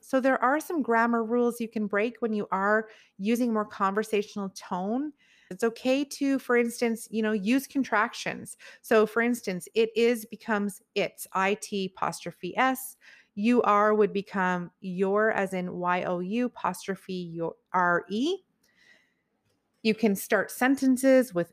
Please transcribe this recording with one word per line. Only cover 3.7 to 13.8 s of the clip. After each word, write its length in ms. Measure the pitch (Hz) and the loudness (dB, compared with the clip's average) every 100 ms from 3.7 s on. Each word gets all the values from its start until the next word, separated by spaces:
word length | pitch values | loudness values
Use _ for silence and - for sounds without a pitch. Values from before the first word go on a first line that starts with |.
| - 196 196 214 208 208 214 196 | -2 0 0 0 -2 -2 -6 -10
tone. 640 | - - 185 190 240 302 - _ _ _ | -10 -8 -6 -2 -4 -4 -10 _ _ _
It's 140 | 185 | -4
okay 400 | 233 226 254 262 | -4 -2 0 0
to, 340 | 285 - 277 269 | -2 -2 0 0
for 200 | - 240 | 2 2
instance, 500 | 240 233 240 226 - | 2 0 -2 -2 -4
you 100 | 214 | -2
know, 100 | 214 | 0
use 340 | 214 190 262 269 | 0 2 0 0
contractions. 920 | 277 247 214 226 - - - - - - - | -4 0 0 0 -2 -8 -8 -12 -18 -20 -20
So 240 | - 220 214 | 2 4 4
for 160 | - | 2
instance, 460 | 233 233 - 180 - | 0 -2 -4 -8 -4
"it 160 | - 226 226 | 0 0 2
is" 300 | 233 240 214 | 2 2 -4
becomes 560 | 202 - 208 202 - _ - | -16 -4 -2 -2 -8 _ -4
"it's," 320 | 185 - - | -4 -4 -8
I 220 | 185 190 208 | -2 0 -2
T 360 | - 202 190 - | -4 -6 -6 -4
apostrophe 600 | 165 165 - - 180 190 | -4 -4 -12 -12 -10 0
S. 400 | 262 262 - - - - _ | 0 0 -8 -16 -20 -20 _
"You 300 | - 214 247 | -2 2 2
are" 320 | - 208 | 4 4